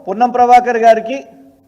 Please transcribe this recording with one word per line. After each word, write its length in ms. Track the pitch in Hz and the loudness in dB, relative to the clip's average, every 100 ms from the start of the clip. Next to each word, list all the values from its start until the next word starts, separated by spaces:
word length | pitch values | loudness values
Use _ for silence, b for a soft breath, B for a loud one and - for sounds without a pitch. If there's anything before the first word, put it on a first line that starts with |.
| - | -12
పొన్నం 220 | 202 240 | -4 -4
ప్రభాకర్ 480 | 247 240 247 240 240 | 0 2 2 2 0
గారికి 480 | 226 220 220 269 - - _ _ | 2 0 -2 -12 -14 -20 _ _